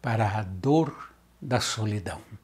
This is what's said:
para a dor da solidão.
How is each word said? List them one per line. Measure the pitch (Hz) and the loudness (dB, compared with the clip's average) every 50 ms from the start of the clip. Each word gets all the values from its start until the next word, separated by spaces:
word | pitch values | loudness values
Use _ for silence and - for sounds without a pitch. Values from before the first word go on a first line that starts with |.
para | - 127 113 110 110 101 98 107 | 0 0 2 2 2 2 2 -2
a | |
dor | 107 92 95 92 90 135 147 160 160 151 - - - - - _ _ _ _ _ | -4 -4 -6 -2 2 4 6 6 4 2 -2 -10 -16 -18 -18 _ _ _ _ _
da | - 135 123 117 | -4 0 0 0
solidão. | - - - 113 110 107 104 104 90 - 82 78 - - 107 - | 2 0 -2 0 0 0 0 -2 -4 -6 -10 -10 -14 -16 -20 -20